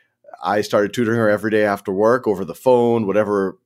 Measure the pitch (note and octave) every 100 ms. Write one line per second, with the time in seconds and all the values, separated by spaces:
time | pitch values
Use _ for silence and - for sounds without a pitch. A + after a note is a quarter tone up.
0 | _ _ _ - F2 G#2 - A2 G2+ -
1 | A2 A#2 G#2+ G#2 G#2+ G#2+ G#2+ G2 - F#2+
2 | A2 B2+ A#2 F#2 E2+ E2+ C3 B2 A#2+ A#2
3 | G2+ G2 G#2 G2+ F#2+ -